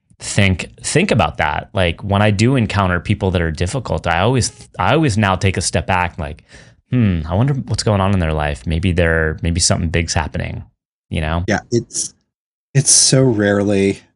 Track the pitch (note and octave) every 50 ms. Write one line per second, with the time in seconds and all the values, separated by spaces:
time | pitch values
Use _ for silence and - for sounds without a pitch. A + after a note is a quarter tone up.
0 | _ _ _ - - - - A2 G2 F#2+ F#2 - - - - - - - - D3+
1 | G3 F#3+ D#3 A2+ E2 D2+ - - D#2+ D2 D#2 D#2+ D#2 - - F#2+ F2+ E2+ D#2+ -
2 | - G2+ G2 G2+ G#2 G#2+ G#2 F#2 A2+ B2 C#3 B2+ A2 F#2 F#2+ G2+ G2 F2+ F2+ F2
3 | - - G#2 - G#2 F#2+ F2 F2+ E2+ E2 D#2 - F2+ F2 - C3+ - - F2 D#2+
4 | - F2 E2 E2+ F#2+ A#2 C3+ B2 G2 - - - - - - - F2+ G2+ C3 E3
5 | D#3+ C3+ F#2+ G#2+ G#2 F#2+ F#2+ F2 - F#2+ - G2 F2 - - F2+ - - F#2+ F2+
6 | F2+ E2+ - - D#2 C#2+ - - - _ - - - - - _ _ - B2+ B2+
7 | A2+ G2+ F2 E2 D2+ D#2 F2 G2+ B2 C#3+ D3 C3+ - - A2 - - A2+ G#2 G2
8 | F#2+ F#2+ G2+ F#2 E2+ D#2 D#2 D2+ D2+ D2 C#2+ - - E2 D#2+ E2 F2 F#2+ E2+ F2+
9 | E2+ E2 E2 E2 D#2+ D#2+ - - - E2 E2+ F2 - - F#2+ F2 F2 E2 E2+ E2+
10 | E2 D#2+ - E2 D2+ - - F2 E2 E2 - E2 E2 - _ _ _ _ _ _
11 | _ - F#2+ E2+ D2+ D2+ E2 F2 F#2 - G2+ - - - A#2+ A#2 - - - -
12 | - - - _ _ _ _ _ _ _ _ _ _ _ - C#3 C#3 - - -
13 | - - C#3+ C3 C3 B2+ A2+ G#2 G#2 G2+ G2+ G2+ G2+ G2+ G#2 G2 G2 G2 F#2+ -
14 | - _ _